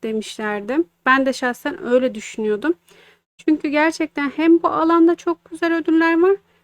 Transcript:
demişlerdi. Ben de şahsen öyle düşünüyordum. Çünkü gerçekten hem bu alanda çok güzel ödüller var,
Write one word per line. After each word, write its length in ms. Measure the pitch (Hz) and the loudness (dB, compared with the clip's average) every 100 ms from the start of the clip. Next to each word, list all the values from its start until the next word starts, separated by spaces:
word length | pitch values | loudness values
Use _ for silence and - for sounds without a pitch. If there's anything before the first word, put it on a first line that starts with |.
demişlerdi. 760 | 220 220 202 - 214 208 202 277 339 _ - | -6 -6 -8 -8 -6 -6 -4 -2 -4 _ 2
Ben 200 | 262 269 | 2 2
de 60 | |
şahsen 520 | 247 254 240 294 - | -2 -4 -4 -8 -8
öyle 300 | 240 247 254 | 0 0 0
düşünüyordum. 600 | 214 - - 214 208 285 359 _ _ _ _ _ _ | -4 -12 -6 -4 -2 -2 -4 _ _ _ _ _ _
Çünkü 320 | - 302 302 | -2 -2 0
gerçekten 640 | 294 320 320 320 - 285 254 | 0 0 0 -6 -4 -6 0
hem 260 | 330 330 | 4 4
bu 60 | 339 | 2
alanda 460 | - 320 339 330 | 0 2 4 4
çok 360 | 339 - 330 _ | 2 -4 -6 _
güzel 260 | 320 339 330 | -6 -2 -2
ödüller 440 | 320 320 330 330 | 0 2 2 4
var, 160 | 370 392 _ _ | 2 2 _ _